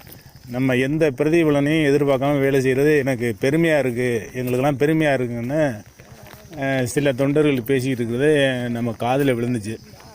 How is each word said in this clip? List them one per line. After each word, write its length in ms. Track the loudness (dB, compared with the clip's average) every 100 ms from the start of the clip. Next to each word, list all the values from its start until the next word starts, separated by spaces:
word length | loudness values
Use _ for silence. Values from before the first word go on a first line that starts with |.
| -12 -20 -20 -20 -10
நம்ம 280 | -4 0 0
எந்த 360 | 0 0 0
பிரதிபலனையும் 760 | 0 2 2 4 2 2 2 2
எதிர்பார்க்காம 520 | 2 2 0 0 0
வேலை 220 | 2 2
செய்கிறது 360 | 2 2 4 2
எனக்கு 380 | 0 -2 -4 0
பெருமையா 380 | 0 2 2 2
இருக்கு, 500 | 0 -2 -2 -2 -6
எங்களுக்கெல்லாம் 440 | -8 -4 0 0 0
பெருமையா 360 | 0 2 2
இருக்குன்னு, 480 | 0 -2 -6 -4 -2 -2 -4 -16 -20 -20 -20 -20 -20 -16 -8
அஹ், 280 | -4 -2
சில 300 | -2 0 0
தொண்டர்கள் 500 | 0 0 2 2 0
பேசிக்கிட்டு 400 | 0 -2 0 -2
இருக்கிறது 260 | -4 0 2 2 2 -2 -4
நம்ம 220 | -4 -4
காதுல 420 | -4 -2 0 0
விழுந்துச்சு. 420 | 0 -2 -4 -6 -12 -14 -20 -20